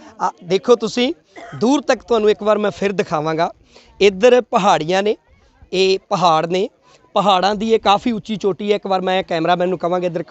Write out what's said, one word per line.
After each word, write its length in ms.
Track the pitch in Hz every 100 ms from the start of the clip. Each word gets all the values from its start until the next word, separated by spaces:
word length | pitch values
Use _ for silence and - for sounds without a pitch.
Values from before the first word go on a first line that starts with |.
| - -
ਆ, 100 | 185 -
ਦੇਖੋ 320 | 175 190 240 240
ਤੁਸੀਂ, 380 | 220 - 254 - _ - - 139
ਦੂਰ 260 | 226 294
ਤੱਕ 220 | - 247
ਤੁਹਾਨੂੰ 260 | - 226 214
ਇੱਕ 140 | 208
ਵਾਰ 140 | 208 208
ਮੈਂ 140 | 208
ਫਿਰ 200 | - 196
ਦਿਖਾਵਾਂਗਾ। 600 | 190 190 160 156 156 180 - _ - _ -
ਇੱਧਰ 400 | 196 185 240 247
ਪਹਾੜੀਆਂ 600 | 233 233 196 160 156 185
ਨੇ, 140 | 208 226 _ _ _ _ -
ਇਹ 260 | 185 190 190 -
ਪਹਾੜ 360 | 196 175 160 165
ਨੇ, 240 | 180 226 _ _ _ _ 208
ਪਹਾੜਾਂ 380 | 190 185 190 214
ਦੀ 160 | 226
ਇਹ 60 | 220
ਕਾਫੀ 320 | 208 196 254
ਉੱਚੀ 240 | 220 - 208
ਚੋਟੀ 360 | 202 180 208
ਹੈ। 40 | 208
ਇੱਕ 120 | 196
ਵਾਰ 140 | 190
ਮੈਂ 200 | 185 185
ਕੈਮਰਾਮੈਨ 460 | - 170 170 175 180
ਨੂੰ 80 | 180
ਕਹਾਂਗਾ 300 | 170 180 180
ਇੱਧਰ 160 | 170 165